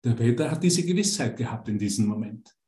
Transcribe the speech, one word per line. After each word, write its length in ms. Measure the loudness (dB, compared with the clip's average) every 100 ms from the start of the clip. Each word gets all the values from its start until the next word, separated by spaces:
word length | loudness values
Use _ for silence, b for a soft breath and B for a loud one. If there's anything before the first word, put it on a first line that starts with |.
Der 100 | 0
Peter 380 | 2 2 2 0
hat 120 | 2
diese 220 | 2 2 2
Gewissheit 500 | 0 0 0 -4 -2
gehabt 300 | -6 -6 -4
in 120 | -2
diesem 260 | -2 0 0
Moment. 500 | 0 -6 -10 -18 _